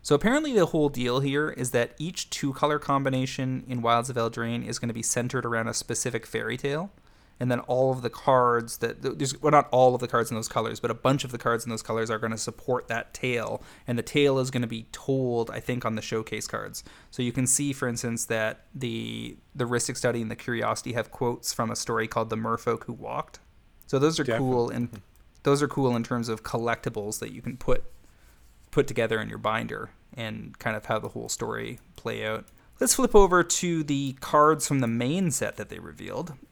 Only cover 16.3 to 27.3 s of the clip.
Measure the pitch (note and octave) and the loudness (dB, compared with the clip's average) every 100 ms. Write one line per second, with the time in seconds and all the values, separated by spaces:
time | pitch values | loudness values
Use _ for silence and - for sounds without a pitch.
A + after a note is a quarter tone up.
16.3 | G#2+ - G#2+ G2+ - - - - - B2 | -8 -6 -8 -8 -14 -16 -20 -12 -4 -2
17.3 | B2 B2+ - C#3+ C3 B2+ A#2 A#2+ A#2 - | 0 2 2 0 -2 -2 -2 -4 -4 -2
18.3 | A2+ A2 - _ - B2 A2+ A2+ A2+ A#2+ | -2 -2 -4 _ -8 -6 -4 -6 -8 -10
19.3 | A#2+ _ C#3 A#2+ A#2+ - B2 B2+ A#2 A2 | -14 _ -6 0 0 0 0 0 0 -4
20.3 | A#2 - A#2 A2 A2+ B2 A#2 G#2+ - A#2+ | -6 -4 -2 0 -2 -2 -4 -6 -2 -2
21.3 | A#2+ - - A2+ A2+ - A2+ A2+ A#2 A2+ | -2 -6 -4 -4 -4 -2 -2 0 -2 -2
22.3 | A2 A2 A2+ - A2 - A2+ A2 B2+ - | -2 -2 -2 -2 -2 -6 -10 -8 -8 -8
23.3 | - _ _ _ _ - C3+ D3 D#3+ B2+ | -16 _ _ _ _ -4 2 2 2 0
24.3 | A2+ C3 B2 A#2+ A#2+ A#2+ G#2 - - - | 0 2 2 0 -2 -6 -8 -20 -20 -20
25.3 | - - C#3+ C#3+ - C3 A#2+ A#2 A#2+ A2+ | -4 2 2 2 2 2 2 0 -4 -4
26.3 | A2 - A#2+ A#2 A#2 - A2 G#2 - A2 | -6 -4 -2 -2 -2 -4 -6 -6 -6 -8